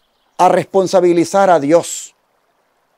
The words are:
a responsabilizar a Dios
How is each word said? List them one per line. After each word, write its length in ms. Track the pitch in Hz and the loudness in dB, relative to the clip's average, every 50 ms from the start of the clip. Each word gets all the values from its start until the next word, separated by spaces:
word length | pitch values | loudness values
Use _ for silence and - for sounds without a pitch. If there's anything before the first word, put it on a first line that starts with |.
| _ _ _ _ _ _ _ | _ _ _ _ _ _ _
a 120 | - 170 185 | 0 0 2
responsabilizar 1000 | 170 180 160 - - 196 190 165 - 190 175 180 170 175 165 - - 196 196 190 | 2 0 -4 -2 -2 -4 -2 0 0 0 2 2 0 0 -2 -2 0 0 2 2
a 80 | 175 160 | 2 0
Dios 560 | 139 139 160 170 139 - - - - - _ _ _ _ _ _ _ _ _ _ _ _ _ _ _ _ _ | 0 0 0 0 0 -2 -12 -16 -16 -20 _ _ _ _ _ _ _ _ _ _ _ _ _ _ _ _ _